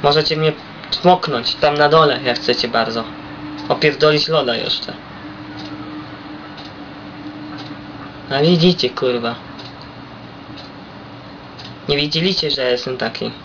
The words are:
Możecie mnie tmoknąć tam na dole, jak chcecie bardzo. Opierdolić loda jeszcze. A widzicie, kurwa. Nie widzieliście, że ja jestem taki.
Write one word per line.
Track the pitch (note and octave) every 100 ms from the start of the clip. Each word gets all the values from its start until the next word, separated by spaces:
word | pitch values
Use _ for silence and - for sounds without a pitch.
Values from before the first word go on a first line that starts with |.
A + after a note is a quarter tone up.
Możecie | C#3+ D3+ D#3 D#3
mnie | D#3 D3+ - - -
tmoknąć | - F3+ F3+ - B2+ A2+ -
tam | D3+ D3
na | D3
dole, | D#3+ D3+ B2+
jak | B2 A#2+
chcecie | - A#2+ A#2
bardzo. | A#2 A2+ A2+ A2 - - - - - -
Opierdolić | - D3+ C#3 D3+ D3+ D3
loda | D#3 C3 A2+
jeszcze. | C3 - - - - - - - D4+ D4+ D4+ D4+ D4+ D4+ D4+ D4 D4 D4+ D4+ D4+ D4+ D4 D4 - - D4 D4+ D4+ D4+ D4 D4 - - - - - -
A | C#3
widzicie, | D3+ F3 E3+ F3+ B2+
kurwa. | - C3 B2 A#2 A#2+ - - - - - - - - - - - - - - - - - - - - - - - - -
Nie | C#3+
widzieliście, | D3 D#3+ F3+ F#3 D3+
że | C#3
ja | B2+
jestem | B2 C3 B2+
taki. | A2+ - A#2 B2